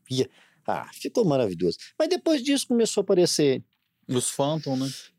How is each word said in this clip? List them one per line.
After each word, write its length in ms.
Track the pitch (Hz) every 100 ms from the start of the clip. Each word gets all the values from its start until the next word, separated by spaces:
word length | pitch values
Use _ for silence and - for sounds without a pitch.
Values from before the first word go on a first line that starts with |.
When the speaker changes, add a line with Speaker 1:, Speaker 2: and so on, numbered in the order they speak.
| _
Speaker 1:
via. 200 | 131 127 - _ _ -
Ah, 180 | 98 -
ficou 320 | - - -
maravilhoso. 540 | 202 135 110 85 87 - - _
Mas 100 | 320
depois 340 | 359 - 302
disso 240 | 254 277 -
começou 320 | 240 220 -
a 40 |
aparecer 600 | 190 185 170 - 147 127 - _ _ _ -
Speaker 2:
Os 220 | 127 -
Phantom, 480 | - 139 156 143 131
né? 120 | 135 127 -